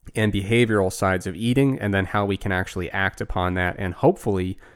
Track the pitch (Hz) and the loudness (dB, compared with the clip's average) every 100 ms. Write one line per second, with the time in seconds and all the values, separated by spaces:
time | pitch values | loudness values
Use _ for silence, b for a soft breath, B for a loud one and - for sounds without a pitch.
0 | - - 107 98 95 117 117 107 92 - | -8 0 0 0 2 4 4 4 2 0
1 | 95 92 95 85 117 127 139 131 104 98 | 0 0 -2 -4 0 2 2 2 0 0
2 | 92 104 101 98 98 92 92 95 90 101 | 0 0 0 -2 -2 -2 -2 -6 -6 -2
3 | 95 - 101 92 90 90 90 - 95 85 | -2 -4 -4 -2 0 0 -2 -2 -6 2
4 | 139 190 120 98 92 - b | 2 2 -2 -2 -2 -6 b